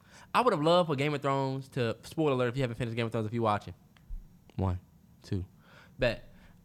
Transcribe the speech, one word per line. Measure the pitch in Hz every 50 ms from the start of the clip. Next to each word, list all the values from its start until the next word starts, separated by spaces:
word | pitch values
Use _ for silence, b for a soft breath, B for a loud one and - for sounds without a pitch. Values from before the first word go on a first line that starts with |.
| b b b b b b -
I | 208
would | 240 247 214
have | 156 147
loved | 160 175 180 180 165
for | 151
Game | 131 139 151 147
of | 139 127
Thrones | 139 139 139 135 135 135 135 131 -
to, | - 139 120 113 131 - -
spoiler | - - - 160 147 135
alert, | 127 123 120
if | 117
you | 135 135
haven't | 120 117
finished | - 131 117 113
Game | 117 117
of | 113 107
Thrones, | 117 110
if | 107 113
you | 117 113
watching. | 107 104 101 - - 87 - - - - - - - - - - - - - - - -
One, | - 95 95 90 92 - - - - - - - - -
two, | - 104 95 90 - - b b b b b b b b -
bet. | 131 120 107 - - - b b b b b b -